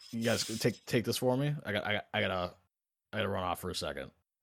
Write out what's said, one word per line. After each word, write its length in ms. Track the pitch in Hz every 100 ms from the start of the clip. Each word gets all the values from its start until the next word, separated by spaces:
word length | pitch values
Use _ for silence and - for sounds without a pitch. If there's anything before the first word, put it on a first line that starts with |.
| -
you 120 | 117
guys 220 | 117 107 - 110
take, 260 | 123 98 -
take 180 | 127
this 140 | 113 113
for 180 | 127 127
me. 200 | 147 147 -
I 60 |
got, 100 | 101
I 100 | -
got, 120 | 104 -
I 80 | 107
gotta, 320 | 98 92 87 - _ _ _ _ _
I 60 | 110
gotta 120 | 101
run 140 | 95
off 160 | 90 85
for 120 | 90
a 40 | 82
second. 360 | 80 71 67 - _ _